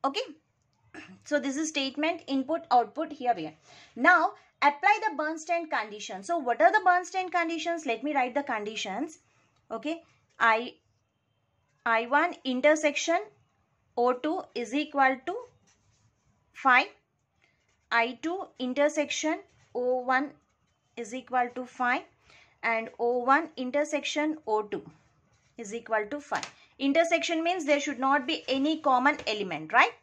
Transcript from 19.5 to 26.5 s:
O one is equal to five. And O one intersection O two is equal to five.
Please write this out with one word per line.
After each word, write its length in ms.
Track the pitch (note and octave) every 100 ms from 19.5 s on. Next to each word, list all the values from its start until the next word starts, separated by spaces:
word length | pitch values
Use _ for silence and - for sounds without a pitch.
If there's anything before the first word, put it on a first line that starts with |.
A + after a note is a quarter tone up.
| _ _
O 260 | B3 B3 B3+
one 320 | B3 C4 C#4+ - _ _ _ _ _ -
is 180 | G#3+
equal 340 | B3+ B3 B3+ A#3+
to 100 | B3
five. 380 | B3 - B3 C4+ - _ _ - _ _
And 280 | A#3 A3+ A3+ -
O 200 | A#3+ B3
one 300 | A#3+ C#4 E4 -
intersection 800 | B3+ C#4+ D4+ D4+ - D4 D4+ D#4 -
O 160 | G#3+
two 200 | G#3 F3+ - _ _ _ _ _ _ -
is 180 | G#3
equal 320 | A#3 A#3 A3 G#3
to 100 | D4
five. 240 | - F3 -